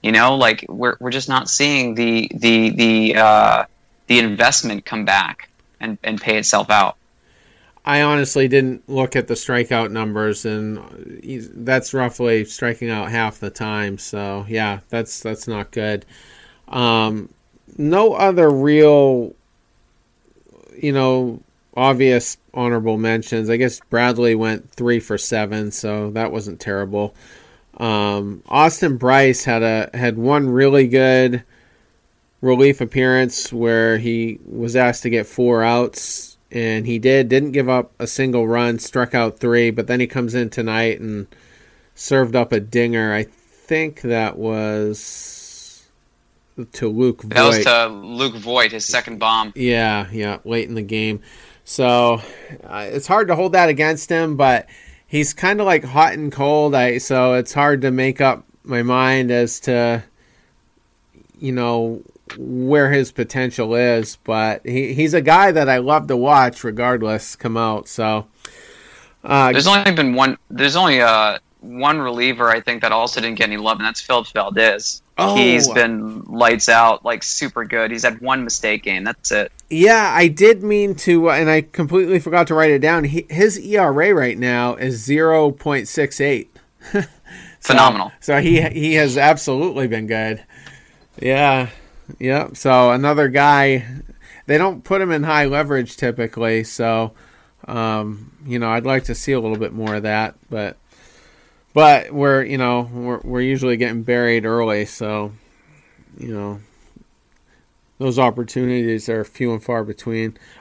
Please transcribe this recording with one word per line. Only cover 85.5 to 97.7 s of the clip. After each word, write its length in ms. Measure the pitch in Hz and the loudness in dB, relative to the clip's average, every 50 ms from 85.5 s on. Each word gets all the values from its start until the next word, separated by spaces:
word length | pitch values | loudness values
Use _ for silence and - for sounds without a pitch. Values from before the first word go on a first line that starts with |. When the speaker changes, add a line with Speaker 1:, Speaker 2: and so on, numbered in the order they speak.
Speaker 2:
point 380 | 135 - - 151 143 131 101 - | 0 -2 -4 -4 -4 -2 -4 -6
six 320 | - 160 143 135 - - | -4 -4 -4 -4 -2 -2
eight. 340 | 139 143 135 110 - _ _ - _ _ | -2 -2 -2 -2 -4 _ _ -20 _ _
<laughs> 220 | _ _ - - | _ _ -16 -6
So, 800 | - 202 165 - _ _ _ - - - - - - _ - - | -4 -4 -4 -4 _ _ _ -20 -20 -20 -20 -20 -20 _ 0 4
Speaker 1:
Phenomenal. 400 | 131 113 113 113 107 101 92 - - _ | 6 6 6 6 4 2 -6 -8 -12 _
Speaker 2:
so 200 | - - 143 139 | -2 0 0 2
he, 200 | 143 156 170 160 | 4 4 4 2
he 340 | 165 160 - 165 151 156 156 | 2 0 -4 -2 -2 2 2
has 240 | 156 151 139 123 143 | 2 2 2 2 4
absolutely 720 | 139 151 160 151 - 143 131 135 160 185 - 135 131 120 | 4 4 4 4 0 -4 -2 -2 -2 -4 -2 -4 -4 -2
been 180 | 113 110 110 | -4 -4 -4
good. 380 | 107 113 110 110 110 110 110 - _ - - - - - - _ _ _ _ _ _ _ - | -4 -4 -2 -2 -4 -6 -8 -10 _ -20 -20 -20 -20 -20 -20 _ _ _ _ _ _ _ -6
Yeah. 520 | - 127 135 135 147 143 131 131 127 120 - - - _ _ - - - - _ | -2 0 2 2 4 2 2 0 -2 -6 -10 -20 -20 _ _ -20 -20 -20 -14 _
Yep. 360 | 123 127 135 147 - - - | -4 -2 -2 -2 -2 -4 -10
So 360 | - - 139 127 127 123 120 | -4 2 4 6 6 6 6
another 360 | 120 127 139 143 151 147 147 135 | 4 2 2 0 2 2 2 2
guy, 560 | 123 139 143 147 143 139 139 139 135 127 113 120 127 143 - - - - - - - - _ | 2 4 6 6 6 6 4 2 2 0 -4 -8 -16 -16 -16 -18 -20 -20 -20 -20 -20 -18 _
they 100 | - 143 | 0 0
don't 280 | 156 180 196 185 127 - | 2 2 0 -2 -6 -4
put 160 | - 190 190 | -2 -2 0
him 100 | 190 180 | 0 0
in 140 | 165 151 147 | -2 -2 0
high 220 | 160 156 151 143 | 0 0 0 0
leverage 500 | 139 139 147 156 143 143 131 120 110 - | 2 0 -2 0 0 -2 -2 -2 -4 -8
typically. 640 | - 143 123 117 120 117 113 - 113 117 113 113 113 | -6 -4 -4 -4 -4 -8 -8 -6 -4 -2 0 0 -2
So, 500 | 110 - - - 117 113 113 113 113 110 - _ - _ _ _ _ _ _ _ - | -2 -6 -6 -4 -2 0 0 0 -2 -4 -8 _ -20 _ _ _ _ _ _ _ -16
um, 640 | - | -10